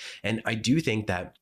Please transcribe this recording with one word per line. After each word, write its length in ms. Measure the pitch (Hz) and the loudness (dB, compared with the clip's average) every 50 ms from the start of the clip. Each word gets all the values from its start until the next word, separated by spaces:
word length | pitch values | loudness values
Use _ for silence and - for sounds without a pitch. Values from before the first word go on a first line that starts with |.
| - - - - - | -14 -14 -12 -6 -2
And 180 | 101 113 110 - | -2 -2 -2 -2
I 100 | - 117 | -2 -2
do 240 | 110 107 113 135 165 | 0 2 4 4 4
think 260 | 160 127 110 107 104 | 4 2 0 0 0
that 320 | 104 92 90 92 - - _ | 0 -2 -2 -4 -6 -12 _